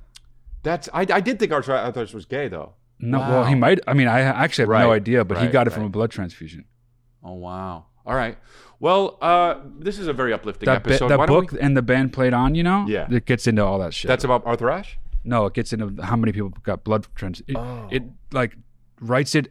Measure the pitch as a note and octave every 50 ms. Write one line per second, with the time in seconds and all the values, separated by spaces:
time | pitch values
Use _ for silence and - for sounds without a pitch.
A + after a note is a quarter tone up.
0 | - - _ - - - - - _ - - - - D3 E3+ F3 - - - D#3+
1 | F#3+ F#3+ F3+ G3 F#3 A#3+ C4 G3+ A3 E3+ D#3 C#3+ B2 C3+ C3+ B2+ G2+ B2 A2 B2
2 | A2+ G2 - G#2+ F2 - B2+ C#3 D3 A#2 F2+ D#2+ C#2+ - - _ _ _ _ -
3 | - A#2 C3 C3+ C3 - B2+ C3 A#2+ B2+ C#3 C3 A#2+ D3+ F#3+ F#3+ - - C3+ C#3
4 | C3 A#2+ A2+ B2+ C3 C3+ C3+ - - E3 - - A#2+ G#2 A2 A2 A#2+ A#2 A2+ G#2+
5 | G2+ A2 A#2+ B2 A2 F2+ G#2 - B2 A#2+ A#2+ C3 A#2+ A#2 - A2 G#2+ G2+ F#2+ G#2
6 | A2+ A2+ - - F#2+ F2 - - E2 D#2 E2 D#2 - _ _ _ _ _ _ _
7 | _ _ _ _ - F2 F2+ F2+ F2+ F2+ F2+ F#2 F#2+ F#2+ F2 E2 E2 _ _ _
8 | _ - A#2+ C3+ A#2+ A2+ A2 - - - - - - - _ _ - D#3+ F#3 G3
9 | G3 - - - - E3 F3 F3 F3 E3+ D#3 - - - - D3 D#3 G3 G3+ G#3
10 | F#3+ D#3+ C#3 A#2+ C3 A#2+ A2 G#2 - G#2+ G2 - - C3 C3 A#2 - - C3+ C#3
11 | C3+ B2+ C#3+ C3+ D3+ D#3+ C#3+ E3+ F#3 F3+ - - C#3 C#3+ C#3 C3 A#2+ A2+ B2+ C3
12 | C3+ B2+ - C3+ B2+ B2+ B2 A#2+ B2+ C3+ D#3 E3 E3+ F3 F#3 G3+ G3+ G#3 G#3+ -
13 | - - B2 A#2+ - - B2+ A#2 - B2 A2 G#2+ G#2 F#2+ G2 G2 F#2 E2 - -
14 | - C3+ B2+ B2+ - B2+ B2 A#2+ A#2+ A#2+ A#2+ A2+ A#2 B2 D3+ F#3 G3+ - - -
15 | - - - - - A#2 B2 A#2 G#2 G2 - B2+ A2+ - A#2+ A2 A2 G2+ G2 -
16 | E2 F#2 A#2+ A2+ A2 A2 G2 G#2+ G2+ F#2+ F#2 - - - F#2+ F2 - G#2+ G#2+ G#2+
17 | G2+ - - - - F#2 F2 - - - B2 A2+ B2 B2 B2 A#2+ A2 F#2+ - C3
18 | A#2+ - - - - - - C3 B2 A2+ - A2 - - - _ _ _ _ _
19 | A2+ A2+ B2 C3 D3 - - D#3 C#3 -